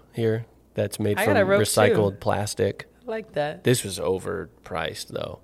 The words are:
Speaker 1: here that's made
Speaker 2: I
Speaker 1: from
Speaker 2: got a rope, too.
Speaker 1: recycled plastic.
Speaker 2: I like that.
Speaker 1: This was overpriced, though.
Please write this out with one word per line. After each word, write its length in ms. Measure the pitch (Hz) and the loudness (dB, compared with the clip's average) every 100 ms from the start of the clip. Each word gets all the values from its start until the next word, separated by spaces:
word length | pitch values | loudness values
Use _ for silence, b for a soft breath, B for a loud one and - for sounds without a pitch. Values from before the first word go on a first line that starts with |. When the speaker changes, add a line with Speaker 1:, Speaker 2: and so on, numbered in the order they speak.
| - | -14
Speaker 1:
here 320 | - 113 110 113 _ _ | -2 0 0 -4 _ _
that's 260 | - 104 - | -4 -4 0
made 180 | 107 104 | 0 0
Speaker 2:
I 80 | 214 | 2
Speaker 1:
from 80 | 240 | 2
Speaker 2:
got 60 | |
a 40 | 190 | 4
rope, 140 | 196 | 4
too. 60 | 104 | 2
Speaker 1:
recycled 500 | - 107 104 101 98 | 4 4 6 2 0
plastic. 680 | 104 98 107 - 101 - - _ 247 | -2 -2 -2 0 -2 -2 -12 _ -10
Speaker 2:
I 40 | |
like 220 | 220 - | -10 -8
that. 300 | - 147 - | -4 -4 -2
Speaker 1:
This 200 | - 123 | 0 0
was 160 | 101 90 | 0 -4
overpriced, 1120 | 78 95 95 92 85 - - 85 80 - - | -2 -2 -4 -8 -8 -14 -10 -6 -6 -8 -10
though. 300 | - - - | -8 -8 -12